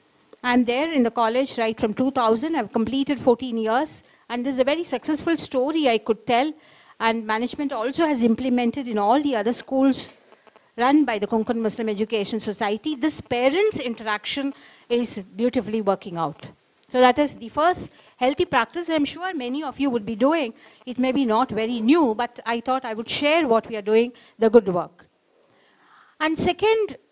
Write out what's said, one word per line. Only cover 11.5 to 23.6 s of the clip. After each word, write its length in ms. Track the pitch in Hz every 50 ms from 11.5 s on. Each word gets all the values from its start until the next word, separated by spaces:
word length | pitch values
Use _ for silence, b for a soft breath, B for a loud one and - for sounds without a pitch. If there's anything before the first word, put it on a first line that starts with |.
| 240 226
Muslim 300 | 226 214 202 - 233 220
Education 520 | 214 190 220 214 226 214 202 190 - 214
Society. 540 | - 220 202 - 226 202 208 220 - 311 311
This 260 | 247 233 311 285 -
parents' 580 | - - 247 240 247 269 269 359 415 440 427 -
interaction 760 | 269 247 226 - 226 214 208 208 - - - 277 269 277 269 B B B B B B B
is 300 | 240 240 247 226 - 214
beautifully 640 | 185 - - 185 233 247 240 254 196 196 214 226 208
working 340 | 196 190 185 - - 170
out. 340 | 170 165 156 156 - - - - _ _ _ _ _ _ _
So 100 | - 247
that 180 | 254 254 247 269
is 160 | 294 277 -
the 140 | 190 220 220
first 420 | - 294 311 349 359 - - - b b b b b
healthy 300 | b 247 254 285 - 359
practice. 420 | - - 254 226 - - 339 349 330
I'm 160 | 320 311 294
sure 280 | 277 - 311 349 381 370
many 280 | 302 247 240 254 294 311
of 160 | 277 240 -
you 120 | 269 285
would 160 | 233 240 208
be 100 | 202 226
doing. 380 | 196 240 277 320 330 285 226 226 B B B B B B
It 120 | 254 247 -
may 140 | 254 262 262
be 120 | 285 277
not 260 | 233 214 220 254 262
very 300 | 214 208 220 220 247 233
new, 340 | 220 226 294 349 311 240 220
but 260 | 214 240 240 - - -
I 160 | 226 233 233
thought 240 | - - 254 262 262
I 100 | 240 220
would 140 | 214 233 -
share 380 | - - 285 294 302 339 320
what 220 | 254 226 226